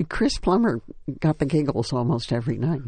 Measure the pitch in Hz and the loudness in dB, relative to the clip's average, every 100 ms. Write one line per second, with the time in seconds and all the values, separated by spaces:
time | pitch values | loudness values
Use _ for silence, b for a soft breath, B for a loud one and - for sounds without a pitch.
0 | 160 - 247 - - 185 233 117 - - | -4 0 0 0 2 4 4 0 -6 -14
1 | - 131 160 151 139 143 143 - 117 127 | -10 -2 0 2 2 2 2 0 0 0
2 | 120 120 - 120 117 113 135 147 | 0 0 0 -2 -2 -2 -2 -2